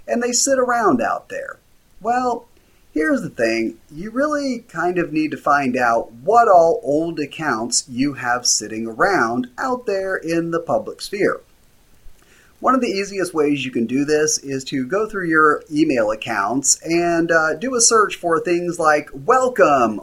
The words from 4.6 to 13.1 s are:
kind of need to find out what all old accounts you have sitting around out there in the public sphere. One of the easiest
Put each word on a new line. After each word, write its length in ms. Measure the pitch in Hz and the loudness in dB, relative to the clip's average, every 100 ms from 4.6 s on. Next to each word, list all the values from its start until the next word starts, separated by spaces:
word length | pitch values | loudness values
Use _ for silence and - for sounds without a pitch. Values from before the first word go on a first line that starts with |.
| - | -8
kind 300 | 165 175 180 | -4 -2 -2
of 160 | 151 | -2
need 160 | 156 156 | -2 -2
to 60 | 135 | -2
find 400 | - 143 131 123 | 0 0 0 0
out 340 | 123 117 - | 2 0 -2
what 340 | 117 147 233 226 | -8 2 4 6
all 320 | 180 165 - | 6 6 2
old 360 | 127 147 165 156 | 0 0 0 -4
accounts 640 | 143 - 156 113 120 - - | -8 -6 -4 -2 -2 -4 -4
you 240 | 123 143 | -4 -4
have 300 | 127 123 123 | -2 -4 -2
sitting 420 | - - 104 110 113 | 0 0 -2 -8 -6
around 640 | 113 185 175 117 123 123 - | 0 0 2 0 -2 -4 -6
out 300 | 262 254 - | -4 -4 -4
there 280 | 196 190 | -4 -4
in 360 | 190 160 170 170 | -4 -2 -2 -2
the 100 | 165 | -4
public 400 | 165 117 101 - | -2 -2 -2 -12
sphere. 400 | - 202 165 - _ _ _ _ _ - - - _ _ _ - | -10 -2 0 -2 _ _ _ _ _ -20 -20 -20 _ _ _ -6
One 140 | - | 0
of 80 | 262 | 0
the 60 | 226 | 0
easiest 440 | 190 196 | -4 -6